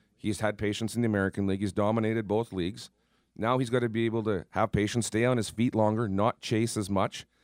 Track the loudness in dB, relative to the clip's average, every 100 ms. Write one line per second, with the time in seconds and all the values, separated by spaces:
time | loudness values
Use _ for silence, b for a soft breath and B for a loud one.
0 | _ _ -4 -2 -2 -2 -2 -2 -4 -2
1 | 0 2 0 0 -2 0 -2 0 0 2
2 | 0 0 0 -2 -2 -2 -4 -6 -14 _
3 | _ _ _ -4 0 0 0 0 0 0
4 | 0 0 0 -2 -2 -2 0 2 0 0
5 | 0 2 2 2 -2 0 0 2 2 2
6 | 0 2 0 0 -2 0 0 -2 -2 0
7 | 0 -2 -18 _